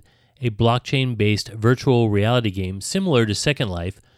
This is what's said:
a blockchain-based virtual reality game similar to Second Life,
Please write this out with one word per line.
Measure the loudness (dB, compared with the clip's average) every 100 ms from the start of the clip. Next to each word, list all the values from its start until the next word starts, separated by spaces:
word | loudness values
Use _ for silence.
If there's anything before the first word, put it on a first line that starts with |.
| _ _ _ -8
a | -6
blockchain-based | 0 2 0 -2 -2 -2 0 0 0 -4
virtual | -2 2 2 2 2 4
reality | 2 2 2 0
game | -4 -6 -6
similar | -6 -4 2 2 2
to | 0
Second | -2 -2 -4
Life, | -4 -8 -10 _